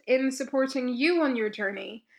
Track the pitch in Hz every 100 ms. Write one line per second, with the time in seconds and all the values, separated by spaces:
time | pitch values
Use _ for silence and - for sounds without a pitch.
0 | - 254 269 262 262 269 262 269 247 247
1 | 302 349 294 240 214 214 196 196 196 220
2 | -